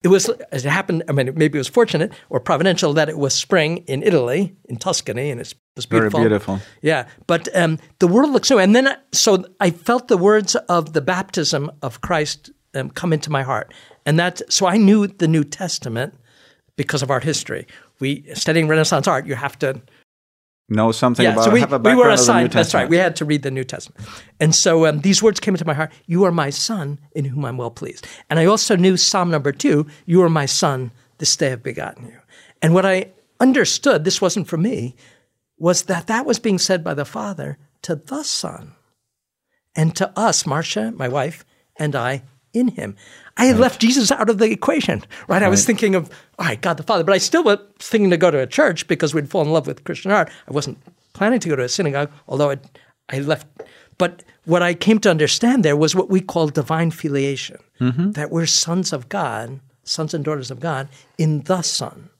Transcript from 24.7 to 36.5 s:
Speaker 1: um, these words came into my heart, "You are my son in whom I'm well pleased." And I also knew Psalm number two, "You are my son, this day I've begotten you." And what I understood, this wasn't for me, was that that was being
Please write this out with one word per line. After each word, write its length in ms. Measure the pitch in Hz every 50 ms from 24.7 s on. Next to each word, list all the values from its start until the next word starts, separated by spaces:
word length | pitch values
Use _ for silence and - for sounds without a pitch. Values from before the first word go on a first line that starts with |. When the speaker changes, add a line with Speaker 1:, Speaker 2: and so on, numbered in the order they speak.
| 165 165 160
Speaker 1:
um, 140 | 156 151 151
these 220 | 143 190 190 - 202
words 160 | 226 208 -
came 140 | - - 190
into 120 | 170 165
my 80 | 160 151
heart, 180 | 139 156 160 - _ _
"You 180 | - 170 175 202
are 60 | 185 170
my 160 | 170 147 139
son 500 | 143 - - - 226 202 151 139 147 143 - _ _
in 120 | 160 143
whom 180 | 135 123 147 143
I'm 140 | 123 110 113
well 120 | 120 117 120
pleased." 340 | - - - - - - - - - - _
And 80 | 147 160
I 80 | 160
also 280 | 180 208 214 - - 220
knew 200 | 180 180 190 185
Psalm 320 | 175 - - - 196 180 175
number 220 | 165 151 131 143 135
two, 340 | - - 285 160 147 156 147 - - _
"You 160 | - 165 180 185
are 80 | 170
my 160 | 165 160 139
son, 440 | 135 - - - 156 139 131 131 120 - _ _ _ _ _
this 180 | - - -
day 160 | - - 135 131
I've 120 | 120 120
begotten 420 | 131 120 - - - - - 123
you." 100 | 120 - - _ _ _ - - _ _ _ -
And 100 | 160 165
what 140 | 185 185
I 220 | 190 185 185 190 190 _ _ _ _ _ _
understood, 640 | 233 262 262 269 196 - - - - 285 240 165 156
this 180 | 185 185 - -
wasn't 260 | 180 - 208 160 -
for 80 | -
me, 380 | 160 165 226 262 - 113 123 - _ _ - _ _ _ _ _ _ _ _ _ _
was 240 | 156 170 180 175 -
that 240 | - 185 170 -
that 180 | - 226 226 269
was 140 | 311 233 -
being 200 | - 226